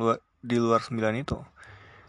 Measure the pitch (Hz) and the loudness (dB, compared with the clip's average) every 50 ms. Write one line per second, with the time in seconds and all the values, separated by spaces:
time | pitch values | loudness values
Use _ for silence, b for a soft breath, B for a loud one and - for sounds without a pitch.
0 | 117 113 113 - _ _ _ _ - 120 120 120 117 113 113 113 - - 123 113 | 2 2 2 0 _ _ _ _ -6 -2 0 2 2 4 2 2 0 -2 -6 -2
1 | 110 110 107 123 147 - 113 107 - - _ B B B B B B B B B | -2 -2 -2 -4 -4 -6 -8 -8 -10 -16 _ B B B B B B B B B
2 | B | B